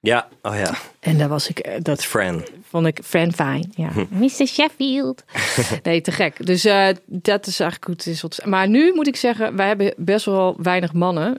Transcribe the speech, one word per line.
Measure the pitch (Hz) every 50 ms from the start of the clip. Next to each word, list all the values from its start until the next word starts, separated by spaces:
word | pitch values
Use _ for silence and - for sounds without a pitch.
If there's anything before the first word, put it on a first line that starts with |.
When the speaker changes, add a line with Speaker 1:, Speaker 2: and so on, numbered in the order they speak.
Speaker 1:
Ja, | - 107 120 120 - - - _
oh | - 104 107
ja. | 104 98 85 - - - - - _
Speaker 2:
En | - 170 160 147
daar | 151 143
was | 151 143 - -
ik, | 165 -
eh, | - - 98 165
dat | 160 156 143 - -
Speaker 1:
Fran. | - - 110 98 92 87 82 - - - 175 - -
Speaker 2:
vond | - 165 165
ik | 160 156 - -
Fran | - - 170 165 175
fijn, | 170 - 151 135 135 139 - 185 -
ja. | - 160 156
Speaker 1:
Hm. | - - 185 190
Speaker 2:
Mister | 196 185 240 269 - - 277
Sheffield. | 254 - - 294 302 - - 269 277 254 277 269 262 254 - _ _ - - - - -
<laughs> | - 120 - - 156
Nee, | - 175 170 165
te | 160 185
gek. | 170 - 190 151 - - -
Dus, | 180 180 180 -
eh, | 214 202 196 196 190 185 185 _
dat | - - 180 - 214 202 202 202
is | 202 180 -
eigenlijk | 170 170 170 - -
hoe | 180 175
het | - -
is | 175 165 160 -
ontstaan. | 165 - - - 208
Maar | 190 190 190 202
nu | 214 269 320 359 370
moet | 311 294
ik | 285 254
zeggen: | - - 240 233 214 220 - -
wij | 190 196
hebben | 196 214 202 196 202 -
best | - 175 180 202 214 -
wel | 214 196 190 185 185 180 -
weinig | 165 180 180 185 175 160
mannen. | 156 170 175 185 175 156 160 226 262